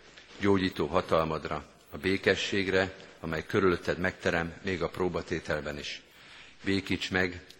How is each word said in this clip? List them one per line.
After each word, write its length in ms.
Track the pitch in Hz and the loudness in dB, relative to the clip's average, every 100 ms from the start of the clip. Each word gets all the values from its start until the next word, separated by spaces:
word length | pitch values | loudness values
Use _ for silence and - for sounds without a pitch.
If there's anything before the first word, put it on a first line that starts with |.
| - - - - | -20 -20 -20 0
gyógyító 460 | 101 98 90 - | 2 4 2 0
hatalmadra, 800 | 73 90 - 82 80 78 - 78 - - - | 0 0 2 2 2 -2 -4 -6 -8 -18 -16
a 60 | 76 | -2
békességre, 960 | 92 95 107 95 - 104 95 92 92 - - - | 0 2 4 2 2 -2 2 2 2 -4 -18 -12
amely 260 | 82 80 | -6 -6
körülötted 520 | - 107 95 85 - 78 | 0 4 4 4 0 0
megterem, 560 | 92 - 95 85 82 82 | -2 0 0 0 -2 -6
még 200 | 98 90 | -4 -2
a 80 | 82 | -2
próbatételben 880 | - 90 85 - 82 - 78 73 71 | -2 -2 -2 -4 -4 -2 -4 -4 -8
is. 240 | - - - - - - - - | -8 -12 -16 -20 -20 -20 -20 -8
Békíts 480 | 101 98 - 92 - | -2 -2 0 -4 0
meg, 300 | 92 92 87 - | 0 0 -4 -14